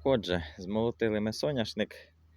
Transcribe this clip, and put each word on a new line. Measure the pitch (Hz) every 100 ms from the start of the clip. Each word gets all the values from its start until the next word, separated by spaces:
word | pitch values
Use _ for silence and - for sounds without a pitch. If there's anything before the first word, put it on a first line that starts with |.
отже, | 135 127 87 87 78 -
змолотили | 92 107 117 - 113 107
ми | 107
соняшник | 107 147 139 107 104 - - - _ _